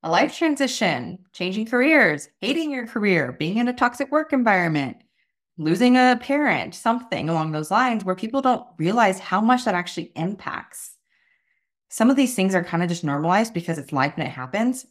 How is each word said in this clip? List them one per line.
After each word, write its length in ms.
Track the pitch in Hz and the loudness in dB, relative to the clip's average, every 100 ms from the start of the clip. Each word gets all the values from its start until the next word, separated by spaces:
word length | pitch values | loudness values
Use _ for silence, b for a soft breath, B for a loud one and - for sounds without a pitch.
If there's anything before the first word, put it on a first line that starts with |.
a 100 | 160 | 0
life 240 | 175 294 - | 2 0 0
transition, 800 | 330 285 269 - 202 131 123 - _ | 0 2 -2 0 0 -2 -6 -14 _
changing 340 | - 180 190 226 | -8 -4 -4 -2
careers, 600 | 247 269 311 208 147 - _ | 2 4 6 4 2 -8 _
hating 300 | 202 311 320 | -4 -2 -2
your 140 | 269 226 | -6 -6
career, 460 | 247 208 175 127 | -2 2 2 0
being 260 | - 156 214 | -4 -4 0
in 120 | 240 | -2
a 40 | |
toxic 380 | 247 247 240 277 | 0 -2 -2 -2
work 220 | 294 311 | -2 0
environment, 640 | 269 226 190 170 151 135 - _ _ _ _ _ - | 0 4 2 2 0 -2 -8 _ _ _ _ _ -6
losing 380 | 151 185 247 254 | -2 2 6 6
a 240 | 254 247 | 6 2
parent, 540 | - 277 285 156 - - | 0 0 0 0 -4 -4
something 540 | 233 247 247 - 151 | -2 -2 -4 -6 -2
along 220 | 165 156 | -2 -2
those 200 | 151 156 | -4 0
lines 320 | 202 254 226 | 0 2 -2
where 120 | 190 185 | -4 -4
people 260 | 220 269 | -2 0
don't 260 | 262 240 - - | 2 0 -2 -4
realize 420 | 165 226 208 190 | 0 4 2 2
how 200 | - 185 | -2 0
much 240 | 220 254 | 2 2
that 120 | 240 180 | 2 -2
actually 360 | 175 - - - | -4 -8 -10 -6
impacts. 840 | 170 202 - - - - - - _ _ _ _ _ _ _ _ _ | -6 -6 -10 -10 -12 -18 -20 -20 _ _ _ _ _ _ _ _ _
Some 200 | - 226 | 2 4
of 60 | 277 | 4
these 200 | 254 - | 2 2
things 200 | 190 185 | 2 2
are 80 | |
kind 180 | 170 170 | 0 -2
of 80 | 175 | -2
just 140 | 170 | -2
normalized 500 | 151 143 160 190 226 | -2 -2 2 2 0
because 240 | 175 170 160 | -4 -6 -6
it's 160 | - | -4
life 200 | 143 139 156 | -2 -2 -2
and 100 | 135 | -8
it 40 | |
happens 560 | 131 127 196 240 254 - | -8 -8 -2 -2 -2 -10